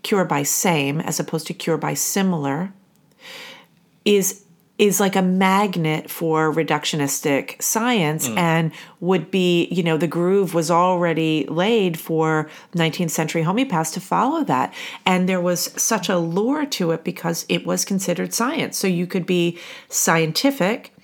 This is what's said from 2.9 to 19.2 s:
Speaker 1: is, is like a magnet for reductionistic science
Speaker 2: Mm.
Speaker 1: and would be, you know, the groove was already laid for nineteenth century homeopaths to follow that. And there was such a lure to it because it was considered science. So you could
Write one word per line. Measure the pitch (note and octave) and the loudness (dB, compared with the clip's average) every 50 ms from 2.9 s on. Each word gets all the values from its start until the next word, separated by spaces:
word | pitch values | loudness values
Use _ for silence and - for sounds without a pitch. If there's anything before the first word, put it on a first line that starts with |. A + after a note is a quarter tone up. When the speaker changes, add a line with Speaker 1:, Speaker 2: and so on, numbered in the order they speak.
| _ _ _ _ _ _ - - - - - - - - - _ _ _ _ _ _ _ - | _ _ _ _ _ _ -20 -20 -18 -18 -18 -20 -20 -20 -20 _ _ _ _ _ _ _ 0
Speaker 1:
is, | G#3 G#3 G3 F#3 - - - - _ _ _ _ _ _ - | 2 4 4 4 2 -2 -8 -12 _ _ _ _ _ _ 2
is | G#3 G3+ F#3+ - | 4 4 4 4
like | G3+ F#3+ G3 G3 | 2 2 2 2
a | |
magnet | F#3+ F#3 F#3 F#3 G3 F#3 F#3+ G3 G#3 G3+ F#3 F3+ D#3+ D#3 D#3 D#3 - - | 2 2 2 4 4 4 6 4 4 2 0 0 0 0 0 -2 -4 -8
for | - - E3+ D#3+ D#3 D#3 D#3+ D#3 D3 | -8 -4 -2 0 2 2 2 2 2
reductionistic | E3 D#3 D3 D#3 D3 - - - D#3 C#3+ C3+ - - - D#3 C#3 C3 - - - - | 2 2 2 0 0 0 -2 -2 -2 -2 -2 -2 -2 -2 0 0 0 -2 -4 -8 -6
science | - - - A3+ A3+ B3 B3 G#3+ E3 D3 D3+ D#3 - A#3+ | -4 -2 -2 0 0 2 2 2 2 0 0 -2 -4 -4
Speaker 2:
Mm. | A3 F#3+ | -2 0
Speaker 1:
and | F3 E3 D#3+ E3 E3 D#3+ - - - - - - | 2 2 2 2 2 0 -4 -8 -14 -20 -14 -6
would | F3 F3 F#3+ F3+ - - | -2 0 0 0 0 -2
be, | - F#3+ F3+ F3+ F3 E3+ - - | 0 0 2 4 4 2 2 0
you | F3 F#3 E3+ | 0 0 0
know, | E3+ D#3+ D3+ | 2 2 2
the | F3 D#3 | 0 0
groove | D3 E3+ F3 F3+ G3 G3+ G3 E3 D#3 | 0 0 0 2 2 2 2 2 0
was | E3+ D#3+ D3+ | 0 2 2
already | F3 E3 F3+ F#3 F#3 F3 F3 E3+ E3 D#3+ D#3+ D#3+ D#3 D#3 - - | 4 4 4 4 2 2 2 0 0 0 0 0 0 0 -2 -2
laid | E3 E3 F3+ G#3+ A#3+ A3+ G3 F3+ D#3+ D#3+ | -2 0 2 2 2 2 2 0 0 -4
for | - - E3 D#3 D#3+ D#3+ D#3 D#3 D3+ D#3 - - - - - | -4 -2 0 0 2 2 2 0 0 -4 -8 -18 -14 -6 -2
nineteenth | E3+ E3 D#3+ D#3 - F3+ D#3+ | 0 0 0 0 0 -2 -2
century | - - D#3+ D#3 - E3+ D#3+ | -2 -2 -2 -2 0 0 0
homeopaths | D#3+ F#3+ A#3+ C4+ C4+ F#3+ D#3+ D#3+ - - | 2 2 0 0 0 0 0 -2 -2 -4
to | F3+ | -8
follow | - - F3 E3+ - - - E4+ C4+ | -6 -2 0 0 2 2 0 0 0
that. | - C#3+ B2+ C3 - - - - - - - - | 0 0 0 0 -2 -4 -10 -14 -14 -14 -4 0
And | F#3+ F#3 F3+ F#3 F3+ | 2 2 2 2 2
there | F#3+ F#3 | 0 0
was | F3 F3+ F3 E3+ - - - | 0 0 0 0 -2 -4 -4
such | - - - A#3 G#3 - - | -2 0 0 0 0 0 0
a | F#3+ F3 | 0 0
lure | E3 E3 E3 F#3+ G#3+ B3 C#4+ D#4 D4 C#4+ | 0 0 0 0 0 0 0 0 -2 -4
to | - - F#3 E3 | -2 -2 0 0
it | E3 D#3+ - | 0 -2 -4
because | F3+ F3 - - E3+ E3+ - - - | -6 -8 -4 -4 -4 -4 -4 -2 -2
it | F#3 E3+ - | -2 -2 0
was | E3+ F3+ F3+ - | -2 -2 -2 -2
considered | - G3+ F#3+ F#3+ F#3 F3 F3+ F#3 F3+ - | -2 -2 -2 -2 -2 -2 -2 -4 -4 -2
science. | - A3+ C4 E4 D4 C#3+ - - - | -2 -2 -2 -2 -2 -4 -4 -4 -2
So | - F#3+ | 0 0
you | F3+ E3+ F3+ F3 | 0 0 -2 -2
could | - F#3+ | -2 -4